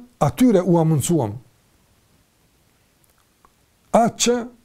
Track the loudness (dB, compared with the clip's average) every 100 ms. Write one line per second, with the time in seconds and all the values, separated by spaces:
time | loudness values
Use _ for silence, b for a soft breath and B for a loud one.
0 | -20 _ -4 2 2 2 2 2 2 0
1 | 0 -2 -4 -8 -20 _ _ _ _ _
2 | _ _ _ _ _ _ _ _ _ _
3 | _ _ _ _ _ _ _ _ _ 0
4 | 0 -2 -2 -2 -6 _